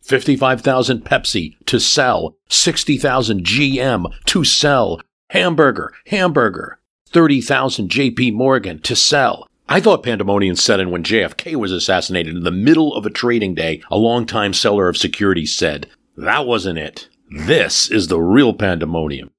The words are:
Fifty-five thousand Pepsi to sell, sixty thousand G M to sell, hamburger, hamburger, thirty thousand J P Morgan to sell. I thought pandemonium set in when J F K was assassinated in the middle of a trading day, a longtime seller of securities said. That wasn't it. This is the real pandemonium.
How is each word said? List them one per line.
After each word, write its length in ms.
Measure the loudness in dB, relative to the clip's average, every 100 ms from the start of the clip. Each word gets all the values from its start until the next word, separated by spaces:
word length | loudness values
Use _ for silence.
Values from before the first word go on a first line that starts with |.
| 0
Fifty-five 460 | 0 2 2 2 2
thousand 440 | 0 0 0 -2
Pepsi 520 | 0 -2 0 -4 -6 -10 -4
to 140 | -2
sell, 560 | 0 2 2 0 -2 _ _
sixty 500 | 0 0 -2 -2 0
thousand 440 | 2 0 0 -2
G 380 | -2 0 0 0
M 260 | 0 -2 -4 -6 -2
to 180 | 0
sell, 560 | 2 2 2 2 0 -2 -10 _ _
hamburger, 600 | -2 0 2 2 2 -8 -12 -6
hamburger, 720 | -2 0 2 0 -2 -12 -16 _ _ _
thirty 320 | 2 4 2
thousand 480 | 0 -2 -2 -4 -4
J 240 | 0 0
P 180 | 0 0
Morgan 480 | 2 2 2 0 -8
to 120 | -4
sell. 540 | 0 2 2 0 -2 -12 _ -2
I 120 | 2
thought 240 | 4 2
pandemonium 500 | 0 -4 0 0 0
set 240 | 0 0 0
in 140 | 0
when 100 | -4
J 220 | 0 0
F 120 | 0 -4
K 200 | -8 -6
was 160 | -4
assassinated 640 | -4 0 0 0 -4 -4 -4
in 80 |
the 80 | -4
middle 420 | 0 4 4 4
of 100 | 0
a 60 | -6
trading 460 | -2 0 0 0 -2
day, 260 | -4 -4 -2
a 80 | 0
longtime 540 | 2 0 -2 -2 -2
seller 360 | 0 0 2 2
of 80 | 0
securities 600 | -4 0 0 0 -2 -2
said. 320 | -2 -4 -12 _ _ -8
That 300 | -2 0 0
wasn't 320 | -2 -2 -6
it. 300 | -8 -12 -20 _ _
This 640 | -10 0 2 2 0 0
is 160 | 0 0
the 140 | 0
real 320 | 4 4 4
pandemonium. 800 | 2 -2 -2 -2 -2 -4 -6 -12